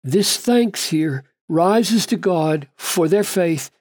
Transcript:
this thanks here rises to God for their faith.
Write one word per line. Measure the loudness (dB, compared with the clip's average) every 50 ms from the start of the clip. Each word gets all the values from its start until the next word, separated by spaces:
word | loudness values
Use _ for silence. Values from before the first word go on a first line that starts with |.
| -6
this | -2 -2 0 0 0 -2
thanks | -2 0 2 2 2 2 0 -2 -6 -6 -4
here | -2 -2 -2 -2 -4 -6 -8 _ _ _ _ -4
rises | 0 2 2 4 4 2 2 2 0 0 0
to | 0 -4
God | -2 0 0 0 0 0 0 -2 -2 -4 _ _
for | _ -8 -4 0 0 2 2
their | 2 2 0
faith. | 0 0 0 0 0 0 -4 -6 -12 _ _